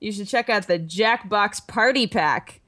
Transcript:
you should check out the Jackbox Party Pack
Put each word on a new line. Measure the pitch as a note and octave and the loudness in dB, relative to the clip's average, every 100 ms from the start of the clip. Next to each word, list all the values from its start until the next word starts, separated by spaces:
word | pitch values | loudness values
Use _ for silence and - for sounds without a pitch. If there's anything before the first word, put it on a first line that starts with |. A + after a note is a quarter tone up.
you | G#3+ | -10
should | G3+ G3+ | -8 -2
check | B3 A#3+ | -2 0
out | G#3+ F#3 | -2 0
the | F3 | -2
Jackbox | E3 F3 A3 A#3+ F#3+ G#3 G3+ - - | -2 0 2 2 0 0 0 -2 -6
Party | - A3+ C4+ A3+ | 0 2 2 0
Pack | A3 D3+ B2+ - - | 2 0 0 -4 -18